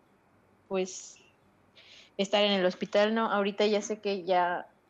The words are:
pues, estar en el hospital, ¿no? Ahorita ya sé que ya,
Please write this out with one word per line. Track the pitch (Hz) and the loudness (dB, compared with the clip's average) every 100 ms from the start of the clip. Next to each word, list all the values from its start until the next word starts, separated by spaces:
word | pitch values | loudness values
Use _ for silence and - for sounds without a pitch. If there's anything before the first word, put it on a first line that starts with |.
| _ _ _ _ _ _ - | _ _ _ _ _ _ -6
pues, | 190 185 - - - _ _ _ _ _ - - - - - | -4 -4 -8 -16 -20 _ _ _ _ _ -20 -20 -20 -12 -6
estar | 196 208 | 0 2
en | 208 | 2
el | 196 | 2
hospital, | 180 185 190 208 208 | 2 0 -2 2 2
¿no? | 226 226 | 2 0
Ahorita | 202 202 202 208 | 0 0 0 2
ya | 208 | 2
sé | 208 214 | -2 -6
que | 202 196 | -4 -4
ya, | 175 180 175 175 - _ _ | 0 2 2 -2 -8 _ _